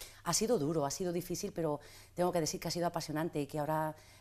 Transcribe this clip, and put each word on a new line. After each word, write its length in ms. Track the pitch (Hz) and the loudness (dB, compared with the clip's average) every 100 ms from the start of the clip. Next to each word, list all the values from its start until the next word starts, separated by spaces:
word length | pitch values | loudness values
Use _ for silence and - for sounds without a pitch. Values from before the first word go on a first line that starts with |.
| - - | -16 -8
Ha 100 | - | -2
sido 240 | 165 220 233 | 2 4 4
duro, 260 | 143 165 139 | 4 2 0
ha 20 | |
sido 240 | - 180 | 0 -2
difícil, 380 | 175 170 175 202 | -2 -2 -4 -4
pero 260 | 170 160 147 - - - - | -2 0 0 -4 -20 -10 0
tengo 160 | 180 | 2
que 80 | 180 | 4
decir 200 | 151 185 | 0 -2
que 100 | 170 | -4
ha 20 | |
sido 160 | 170 170 | 0 0
apasionante 520 | 170 - 151 165 156 | 0 -2 -2 0 0
y 60 | 139 | -2
que 140 | 151 | -2
ahora 360 | 147 156 156 151 - - | 0 0 0 -4 -12 -16